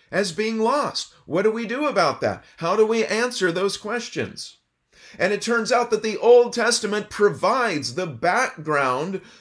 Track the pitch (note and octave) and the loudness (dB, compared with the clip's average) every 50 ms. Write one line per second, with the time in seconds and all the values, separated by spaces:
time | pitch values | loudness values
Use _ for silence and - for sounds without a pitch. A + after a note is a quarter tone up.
0 | _ _ - F3+ G3+ F#3 D#3+ G#3 G#3+ A3 A3+ A3 A3 A#3 C4+ D4 C4 E3 - - | _ _ -2 -2 -2 -2 -2 -2 -2 -2 0 0 0 2 2 0 0 -2 -4 -8
1 | - - - _ _ - C3+ F3+ G3+ A3 A3 A3+ A#3 G3+ A#3 C4+ D4+ C#4+ G#3 G3 | -10 -10 -14 _ _ -4 0 2 2 2 0 -2 -4 -4 -4 -2 -2 0 2 2
2 | E3+ C#3+ B2 - - G#2+ F#2+ - - - - - D#3+ E3 F#3+ G#3+ A3 G#3+ A3+ A3+ | 2 2 0 0 -2 -4 -4 -4 -10 -18 -12 -6 -4 0 2 4 4 4 2 0
3 | A3 - G3+ A3 A#3+ B3 A#3+ - F#3 F3 E3 F3+ G3 G3+ F#3+ - - G#3 A3+ A#3 | 0 0 0 0 -2 -2 -2 -2 -2 0 0 0 -2 -2 -2 -6 -8 -8 -8 -8
4 | A#3 - - D#3 A2+ - - - - - - _ _ _ _ _ _ _ _ _ | -8 -8 -8 -6 -6 -6 -8 -12 -16 -16 -18 _ _ _ _ _ _ _ _ _
5 | - - - - D#3+ F#3+ G#3 G3+ - A3 A#3 A#3 A3 G3 B3 A#3+ A#3 A#3 A3+ G#3 | -20 -16 -6 -2 -2 -2 -2 -2 -2 -2 -2 -2 0 2 2 0 2 0 -2 -2
6 | A3 A3 G#3 - - A3+ B3 A#3+ A#3+ A3+ - A#3 G#3+ A#3 A3+ - - G3 G#3 G#3 | -2 -2 -4 2 6 8 8 8 8 4 0 -2 0 0 0 0 -2 -4 -4 -4
7 | G3+ - - - G#3 G3+ D#3 - - F#3+ A#3+ C4+ A#3+ A3 E3+ D3 C3 A#2+ A#2+ E3 | -6 -6 0 2 2 2 2 2 0 2 2 2 0 -2 -2 -4 -6 -6 -6 -6
8 | F#3 E3+ C3 A2+ - E3+ F#3 A#3 C4 - - - D3+ D#3 D3+ C#3+ C3+ B2+ B2+ C3 | -6 -6 -6 -2 0 0 2 2 0 -2 -4 -6 -4 -2 0 0 2 0 0 -2
9 | D#3 F#3+ G3 F#3 - - - - | -2 -4 -6 -8 -10 -14 -20 -20